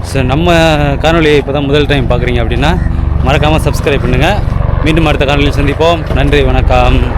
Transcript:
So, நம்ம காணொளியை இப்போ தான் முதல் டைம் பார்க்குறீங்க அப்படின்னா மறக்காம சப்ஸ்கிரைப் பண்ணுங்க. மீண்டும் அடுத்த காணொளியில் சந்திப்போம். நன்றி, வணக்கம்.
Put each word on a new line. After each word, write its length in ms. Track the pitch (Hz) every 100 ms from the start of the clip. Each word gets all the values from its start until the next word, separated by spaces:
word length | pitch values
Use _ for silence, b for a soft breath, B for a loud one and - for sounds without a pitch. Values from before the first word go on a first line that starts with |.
| -
So, 120 | 135 127
நம்ம 220 | 139 175 170 160 151 147 139
காணொளியை 360 | 151 170 156 147
இப்போ 120 | 135 139
தான் 100 | 143
முதல் 200 | 147 143
டைம் 180 | 143 120
பார்க்குறீங்க 300 | 123 127 120
அப்படின்னா 280 | 117 120 143 180 - - - - 127
மறக்காம 340 | 143 147 156 147
சப்ஸ்கிரைப் 380 | 131 - 139 -
பண்ணுங்க. 240 | 127 156 202 - - - - -
மீண்டும் 220 | 160 160
அடுத்த 160 | 139 135
காணொளியில் 320 | 143 143 139
சந்திப்போம். 400 | 143 139 165 170 151 131
நன்றி, 220 | 143 147 131
வணக்கம். 480 | 127 - 127 123 127 123